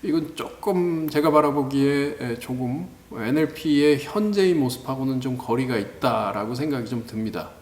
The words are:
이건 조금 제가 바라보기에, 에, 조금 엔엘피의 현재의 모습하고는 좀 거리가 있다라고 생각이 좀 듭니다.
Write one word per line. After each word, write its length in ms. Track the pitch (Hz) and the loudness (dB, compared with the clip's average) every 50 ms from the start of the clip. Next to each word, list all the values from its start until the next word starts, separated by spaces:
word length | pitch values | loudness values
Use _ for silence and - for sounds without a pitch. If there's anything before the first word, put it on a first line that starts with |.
이건 320 | - - 151 165 156 - - | -2 0 0 0 0 -2 -8
조금 760 | - - - - - - 208 190 180 175 175 165 160 156 151 | -8 -10 -10 -10 -6 -4 0 2 2 2 2 0 -2 -2 0
제가 220 | - 147 147 165 | 0 2 4 6
바라보기에, 840 | 147 151 151 147 139 147 139 131 135 139 135 139 143 139 143 147 - - | 6 6 6 6 2 2 0 0 2 2 4 4 4 2 0 -2 -4 -6
에, 220 | - 123 117 120 | -4 -4 -4 -6
조금 480 | - - 127 127 127 123 127 151 180 180 - - - - 107 | -6 -8 -6 -4 -2 -4 -4 -4 -6 -8 -12 -18 -20 -14 -10
엔엘피의 880 | 107 110 113 135 156 156 147 - - - 160 147 143 143 151 147 139 | -6 -2 0 2 2 2 0 -2 -4 0 2 4 6 6 6 4 4
현재의 540 | 143 - - 208 214 208 208 202 190 185 180 | 0 -4 -2 0 0 2 2 4 4 4 4
모습하고는 680 | 160 139 123 123 - - - 135 135 131 131 131 127 | 4 2 0 -2 -4 -6 -6 -4 -2 -2 -2 -2 -2
좀 180 | 123 135 127 123 | -2 -4 -4 -4
거리가 400 | - - 113 123 131 127 123 110 | -2 -2 0 0 0 0 0 -2
있다라고 800 | 101 98 - - - 127 117 110 107 101 98 104 104 110 123 | -2 -4 -8 -2 -2 0 0 2 0 -2 -2 -2 -4 -4 -4
생각이 340 | 127 147 156 143 131 117 104 | -4 -2 -2 -2 -4 -4 -4
좀 160 | 127 117 113 | -6 -6 -6
듭니다. 440 | - - 110 110 107 90 85 76 - - - | -6 -6 -6 -6 -4 -6 -6 -10 -10 -14 -20